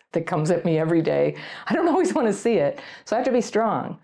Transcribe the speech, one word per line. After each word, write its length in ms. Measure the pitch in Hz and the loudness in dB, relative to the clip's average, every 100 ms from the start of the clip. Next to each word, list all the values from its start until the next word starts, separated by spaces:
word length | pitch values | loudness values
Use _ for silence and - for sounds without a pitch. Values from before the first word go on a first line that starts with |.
| _ | _
that 140 | 170 165 | -4 -2
comes 260 | 170 156 | -2 0
at 120 | 175 | 0
me 140 | 175 156 | 2 0
every 240 | 160 170 | 2 2
day. 320 | 160 143 147 147 - - - | 2 2 0 -2 -10 -12 -4
I 80 | |
don't 140 | 349 339 | 0 2
always 260 | 330 339 | 2 2
want 140 | - 226 | 2 0
to 40 | |
see 220 | 202 233 | 0 0
it, 240 | 196 143 - - - | 2 2 -2 -12 -20
so 120 | - 220 | -4 -2
I 20 | |
have 80 | 262 | 2
to 60 | |
be 80 | 240 | 0
strong. 580 | - 208 220 143 - - | 0 0 0 0 -4 -10